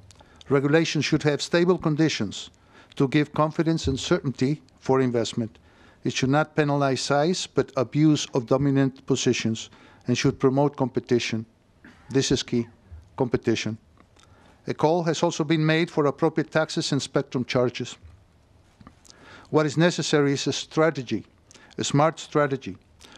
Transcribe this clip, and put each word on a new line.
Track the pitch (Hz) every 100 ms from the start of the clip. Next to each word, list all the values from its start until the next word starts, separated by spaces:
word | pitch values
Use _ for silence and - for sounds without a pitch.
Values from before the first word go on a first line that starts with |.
| - - - - -
Regulation | 139 143 165 160 156
should | - 151
have | 151 139
stable | - 170 175 175
conditions | 165 147 160 - 101 - - _ _ - - -
to | 139
give | 151 147
confidence | - 156 160 160 165 -
and | 135
certainty | - 170 143 - 131 151 - _
for | - 131
investment. | 127 120 107 - 110 - _ _ - _
It | 131
should | - 131
not | 147 156 -
penalize | 147 143 139 127
size, | - 143 160 185 -
but | - 123 -
abuse | 117 147 156 143 -
of | 139 117
dominant | 135 143 135 135 - -
positions, | 131 131 117 110 110 - - - - -
and | 120
should | 139 -
promote | 135 135 147 143
competition. | 127 123 - 120 - 110 110 _ _ _ - - -
This | 127 131
is | 135
key, | - 120 117 - - - - -
competition. | 127 131 - 110 110 110 _ _ - _ _ _ - _ -
A |
call | 127 151 175
has | 165 151
also | 175 - 156
been | 160 156
made | 160 165
for | - 143
appropriate | - 160 160 143
taxes | 160 156 170 -
and | 139
spectrum | - 147 139 131 120
charges. | 127 123 - 123 - - - _ _ _ _ _ _ - _ _ - - - -
What | 151 151
is | 123
necessary | 175 165 151 147 143
is | 139 143
a |
strategy, | - - 156 160 143 117 110 - _ _ - - -
a |
smart | 110 143 160 151
strategy | - 156 143 135 101 90 _ _ -